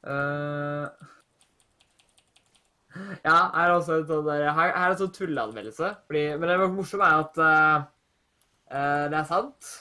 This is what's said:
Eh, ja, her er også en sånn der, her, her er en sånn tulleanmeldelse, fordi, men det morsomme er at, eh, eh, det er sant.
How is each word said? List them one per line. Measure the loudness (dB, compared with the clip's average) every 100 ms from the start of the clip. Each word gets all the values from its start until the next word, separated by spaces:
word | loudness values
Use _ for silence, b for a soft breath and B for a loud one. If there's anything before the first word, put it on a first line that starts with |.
Eh, | -8 -6 -4 -6 -6 -6 -6 -8 -10 -14 B B _ _ _ _ _ _ _ _ _ _ _ _ _ _ _ _ _ B -14 -6
ja, | 2 4 4
her | 2 2
er |
også | 2 2 -2
en | 0
sånn | -2
der, | 0 0 0
her, | 2 0
her | 2 0
er |
en | 0
sånn | -2
tulleanmeldelse, | -4 -6 -4 -4 -6 -12 -6 -6 -6 _
fordi, | -2 -2 -2
men | 0
det | 2 0
morsomme | -2 -6 2 4
er | 4
at, | 2 2
eh, | 4 6 6 2 -2 _ _ _ _ _ _ _ _ -4
eh, | -2 0 0
det | -4
er | -2
sant. | -2 -4 -10 -20 -20